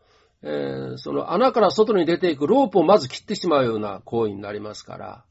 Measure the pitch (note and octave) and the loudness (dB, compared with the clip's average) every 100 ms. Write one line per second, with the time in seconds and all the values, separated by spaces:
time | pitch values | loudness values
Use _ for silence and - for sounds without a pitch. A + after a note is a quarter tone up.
0 | _ _ _ _ D3+ D3 C#3 C3+ C3 B2+ | _ _ _ _ -8 -6 -6 -6 -8 -10
1 | D3 C#3+ - F3 B3+ B3+ F#3+ - G#3+ G3+ | -6 -6 -2 2 2 4 2 4 2 2
2 | D#3+ F3 F3+ C3+ C#3+ B3+ B3+ G3 D#3+ G#3 | 2 2 0 0 2 4 4 4 6 4
3 | C3 - - G3+ F3+ D3 B2 A2 G#2 F#2+ | 4 -10 -10 -6 0 2 2 0 -6 -10
4 | - A#2 A2 G2 G2+ G#2 G#2+ G2+ - F#2 | -6 -2 -2 -4 -10 -10 -10 -14 -16 -16
5 | G2+ G2 _ | -14 -16 _